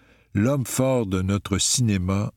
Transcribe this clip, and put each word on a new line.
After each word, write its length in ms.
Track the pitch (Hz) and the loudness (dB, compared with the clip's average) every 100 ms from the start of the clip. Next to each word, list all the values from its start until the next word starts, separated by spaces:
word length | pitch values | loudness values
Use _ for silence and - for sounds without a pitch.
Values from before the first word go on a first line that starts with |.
| _ _ _ 101 | _ _ _ 0
l'homme 320 | 113 143 117 | 0 0 -2
fort 400 | - 131 127 104 | 0 0 2 0
de 160 | 95 | -2
notre 340 | 92 101 - 95 | 0 -2 -2 -2
cinéma 760 | - - 117 98 90 98 117 | 0 0 2 2 0 -2 -4